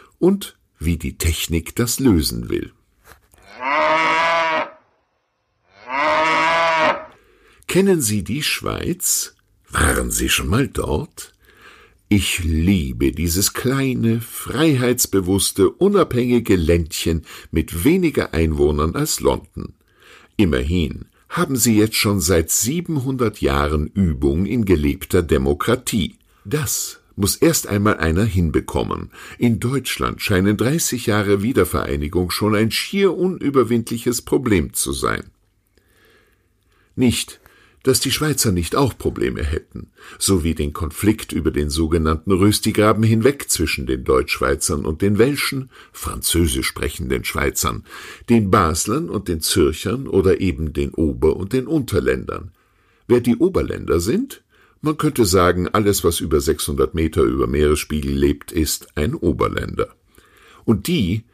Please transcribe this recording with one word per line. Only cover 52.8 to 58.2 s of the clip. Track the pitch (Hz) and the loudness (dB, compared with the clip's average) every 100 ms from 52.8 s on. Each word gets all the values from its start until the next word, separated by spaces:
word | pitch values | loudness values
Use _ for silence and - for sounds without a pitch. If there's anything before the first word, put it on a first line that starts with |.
| _ _ - | _ _ 2
Wer | 120 | 2
die | 117 117 | 4 2
Oberländer | 180 156 64 95 87 85 | 2 2 -2 -4 -2 0
sind? | 90 190 269 - _ _ _ _ | 0 -2 -4 -10 _ _ _ _
Man | 147 151 | -4 -2
könnte | 151 135 | 0 2
sagen, | 101 92 90 87 90 | 2 4 4 2 0
alles, | 104 101 98 | 0 2 2
was | 87 82 | 0 0
über | 78 76 | 0 0
sechshundert | 80 76 - 69 65 | 0 -2 -2 -2 -2
Meter | 82 80 - | 0 0 2
über | 60 65 62 | 0 0 0
Meeresspiegel | 71 73 76 - 76 69 | 2 2 0 -2 -4 -2
lebt, | 69 | 2